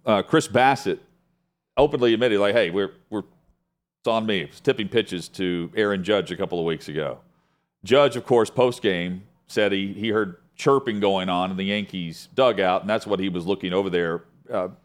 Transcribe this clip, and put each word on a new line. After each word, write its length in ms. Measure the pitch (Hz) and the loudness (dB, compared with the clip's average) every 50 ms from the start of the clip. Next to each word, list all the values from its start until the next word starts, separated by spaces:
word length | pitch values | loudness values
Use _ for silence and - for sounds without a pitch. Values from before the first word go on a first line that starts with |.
| - | -2
uh, 160 | - 107 98 | 0 2 2
Chris 260 | 92 - - 156 - - | 2 2 2 2 2 2
Bassitt 520 | 104 120 131 135 139 131 - 98 82 - - _ _ _ _ _ _ _ _ _ _ _ _ _ - | 2 4 4 4 4 2 0 -4 -4 -4 -6 _ _ _ _ _ _ _ _ _ _ _ _ _ 0
openly 380 | 127 143 151 156 135 123 117 113 | 2 2 2 2 2 2 2 4
admitted, 260 | 110 123 123 104 98 | 4 2 2 2 2
like, 140 | 101 101 101 | 2 2 2
"Hey, 160 | 117 104 85 | 2 2 2
we're, 220 | 85 101 98 90 - _ _ - | 0 -2 -2 -4 -6 _ _ -10
we're, 100 | 107 104 | -8 -8
it's 840 | 95 _ _ _ _ _ _ _ _ _ _ _ _ _ _ _ - 117 | -8 _ _ _ _ _ _ _ _ _ _ _ _ _ _ _ -4 -2
on 180 | 113 113 110 | 0 0 0
me. 160 | 110 104 92 | 0 -2 -2
It's 180 | 76 73 - - | -2 -6 -10 -8
tipping 300 | - 131 131 - 107 92 | -2 -2 -2 0 -2 -2
pitches 380 | - 117 107 - 98 87 82 - | 0 0 0 0 -2 -8 -8 -10
to 420 | - - 95 90 90 87 85 82 - | -8 -4 -2 -2 -2 -2 -4 -4 -2
Aaron 280 | 110 107 104 101 95 90 | 0 0 2 0 0 0
Judge 260 | 98 107 98 87 80 | 0 0 0 0 -2
a 60 | 87 85 | -6 -6
couple 220 | 98 82 90 87 | -6 -4 -4 -2
of 60 | 82 | -2
weeks 220 | 82 82 76 - - | -2 -2 -4 -6 -8
ago." 320 | 73 78 76 67 60 - _ _ _ _ _ _ _ _ _ _ _ _ - | -6 -6 -6 -6 -6 -10 _ _ _ _ _ _ _ _ _ _ _ _ -2
Judge, 320 | 95 120 143 143 139 127 | 2 4 4 4 4 2
of 100 | 123 - | -2 -2
course, 240 | - 127 117 110 - | 2 2 2 2 2
post-game 720 | - 131 127 123 123 - - 104 92 87 87 90 90 92 101 - _ _ _ - | 0 0 0 0 0 0 -2 -2 0 0 -2 -6 -8 -10 -12 -18 _ _ _ -8
said 240 | - 113 104 101 | -2 0 0 2
he, 220 | 98 98 98 98 98 | 2 0 -4 -4 -6
he 160 | 101 107 113 | -6 -4 -2
heard 260 | 104 110 107 92 87 - _ _ _ | -2 -2 -2 -4 -6 -14 _ _ _
chirping 440 | - - 147 139 135 135 131 107 104 | -4 2 2 2 2 2 -2 -4 0
going 300 | 101 98 98 95 92 92 | 2 2 2 0 0 -2
on 200 | 90 90 92 95 | 0 0 -2 -2
in 60 | 95 92 | -4 -4
the 60 | 95 | -4
Yankees 640 | 98 104 104 101 - - 92 85 82 76 - - - - | -4 -4 -4 -4 -6 -8 -10 -10 -10 -12 -14 -18 -8 0
dugout, 460 | - 131 123 107 95 95 90 92 98 | 2 2 2 4 2 2 2 2 0
and 80 | 87 101 | 0 -2
that's 180 | 107 110 - 107 | -4 -2 -2 -2
what 120 | 101 92 | -2 -2
he 100 | 95 98 | -2 -2
was 180 | 87 87 82 90 | -4 -4 -2 -4
looking 260 | 98 - - 90 90 | -4 -4 -4 -2 -2
over 160 | 95 101 95 | 0 0 0
there, 360 | 87 87 87 82 85 85 - _ _ _ _ - | 0 0 0 0 -2 -6 -8 _ _ _ _ -8
uh, 160 | 120 101 90 90 - - _ | -6 -4 -4 -6 -8 -14 _